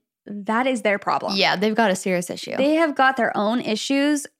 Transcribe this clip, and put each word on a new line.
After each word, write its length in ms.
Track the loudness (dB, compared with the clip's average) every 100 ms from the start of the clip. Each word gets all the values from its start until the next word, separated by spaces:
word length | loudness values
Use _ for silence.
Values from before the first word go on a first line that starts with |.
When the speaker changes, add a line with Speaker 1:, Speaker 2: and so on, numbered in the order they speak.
| _ _
Speaker 1:
that 420 | -16 -10 -2 0 0
is 140 | 0
their 180 | 0 0
problem. 360 | 0 -2 -2 2
Speaker 2:
Yeah, 180 | 2 2
they've 180 | 0
got 160 | 2 2
a 60 | 2
serious 340 | 0 -2 -2
issue. 260 | -8 -6 0
Speaker 1:
They 200 | 2 2
have 180 | 2
got 240 | 2 2 2
their 180 | 0 0
own 240 | 0 0
issues, 680 | -2 -4 -2 0 0 0 -4